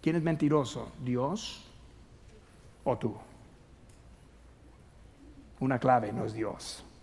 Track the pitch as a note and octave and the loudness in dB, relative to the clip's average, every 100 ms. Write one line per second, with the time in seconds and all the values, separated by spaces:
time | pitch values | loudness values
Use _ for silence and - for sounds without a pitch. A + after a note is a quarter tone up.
0 | D#3+ E3 D#3 D#3+ D3 D3+ B2 B2 A2+ - | 2 2 2 2 4 4 2 -4 -10 -8
1 | B2+ B2 C3+ G#3+ - - - - - - | -2 0 0 -2 -6 -12 -18 -20 -20 -20
2 | - - - - - - - - - A#2 | -20 -20 -20 -20 -20 -20 -20 -6 -2 -2
3 | A#2 G2+ - - - - - - - - | -2 -6 -16 -20 -20 -20 -20 -20 -20 -20
4 | - - - - - - - - - - | -20 -20 -20 -20 -20 -20 -20 -20 -20 -20
5 | - - - - - - C3+ B2+ C3 B2 | -20 -20 -20 -20 -20 -4 0 2 6 6
6 | G#2+ A2+ A2 A2 G#2 - - - - - | 4 -4 -4 -4 -6 -6 -12 -14 -18 -20